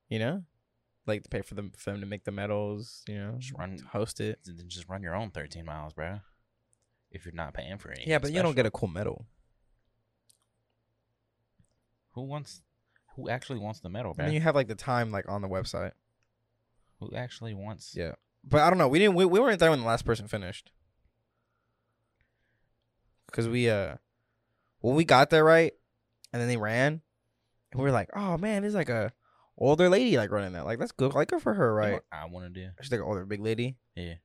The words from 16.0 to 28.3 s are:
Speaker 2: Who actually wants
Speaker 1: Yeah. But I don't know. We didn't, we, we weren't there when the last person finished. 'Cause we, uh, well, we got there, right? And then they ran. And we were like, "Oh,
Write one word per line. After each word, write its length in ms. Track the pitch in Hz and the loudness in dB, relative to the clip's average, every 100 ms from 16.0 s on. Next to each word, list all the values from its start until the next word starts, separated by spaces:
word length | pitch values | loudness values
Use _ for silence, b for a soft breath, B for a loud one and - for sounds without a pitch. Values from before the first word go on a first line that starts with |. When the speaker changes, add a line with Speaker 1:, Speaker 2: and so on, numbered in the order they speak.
| _ _ _ _ _ _ _ _ _ _ | _ _ _ _ _ _ _ _ _ _
Speaker 2:
Who 160 | 107 - | -12 -10
actually 380 | 123 - 117 | -10 -12 -12
wants 420 | 101 101 110 - - | -10 -10 -12 -12 -8
Speaker 1:
Yeah. 180 | 82 - _ _ | -8 -10 _ _
But 180 | - 147 | 2 6
I 80 | 156 | 6
don't 80 | 185 | 6
know. 100 | 143 | 4
We 120 | 147 | 6
didn't, 160 | 208 175 | 4 6
we, 100 | 190 | 6
we 140 | 185 | 6
weren't 200 | 262 196 | 4 6
there 100 | 170 | 6
when 80 | 151 | 6
the 60 | 113 | 2
last 180 | 117 - | 0 0
person 220 | 113 104 | -2 -2
finished. 440 | 107 92 - - _ _ _ _ _ _ _ _ _ _ _ _ _ _ _ _ _ _ _ _ _ _ _ _ _ _ | -8 -8 -12 -18 _ _ _ _ _ _ _ _ _ _ _ _ _ _ _ _ _ _ _ _ _ _ _ _ _ _
'Cause 160 | - 117 | -4 -2
we, 220 | 120 120 | 2 2
uh, 260 | 107 92 65 _ _ _ _ _ _ _ _ | 2 0 -6 _ _ _ _ _ _ _ _
well, 120 | 113 143 | 2 2
we 100 | 165 | 8
got 240 | 131 143 | 8 8
there, 140 | 160 | 8
right? 300 | 156 165 165 - _ _ _ _ - | 8 8 6 0 _ _ _ _ -10
And 80 | 120 | -4
then 60 | 120 | -2
they 80 | 120 | 0
ran. 440 | 107 117 135 156 - _ _ _ _ _ _ | 0 2 2 0 -8 _ _ _ _ _ _
And 80 | 127 | -2
we 40 | |
were 80 | 135 | 2
like, 180 | 123 98 196 | 2 0 -4
"Oh, 220 | 202 | -2